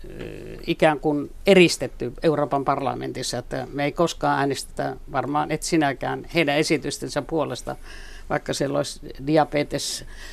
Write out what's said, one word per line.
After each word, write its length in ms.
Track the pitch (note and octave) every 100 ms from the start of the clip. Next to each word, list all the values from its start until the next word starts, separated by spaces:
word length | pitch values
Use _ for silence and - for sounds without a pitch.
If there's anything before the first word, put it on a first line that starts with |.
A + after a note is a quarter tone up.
ö, 140 | - - - - - - -
ikään 340 | E3 D#3+ D3+
kuin 300 | D#3 D3 C3+ - -
eristetty 640 | F#3 E3 - B2+ - B2 -
Euroopan 420 | E3+ D3 C#3+ C#3
parlamentissa, 720 | C3+ C3+ C3+ A#2+ C3+ B2 B2+ B2
että 280 | - C3+ B2+
me 120 | C#3
ei 80 | C#3+
koskaan 460 | C#3 E3 - D3 C#3+
äänestetä, 580 | C#3 C3+ - - C#3 C3+ -
varmaan 380 | C#3 B2+ D3 D3+
et 120 | D#3
sinäkään, 640 | - E3+ C#3+ C3 C3+ C3+ -
heidän 220 | E3+ D3 C#3+
esitystensä 640 | D#3+ D3+ C#3+ - C3+ D3
puolesta, 540 | C#3 D#3+ C3 B2+ - C3 - - - - -
vaikka 220 | D3 -
siellä 240 | - C#3 C#3+
olisi 240 | C#3+ - D3 - C3+
diabetes, 800 | D#3 D3 D3 D3 C#3+ - - - - -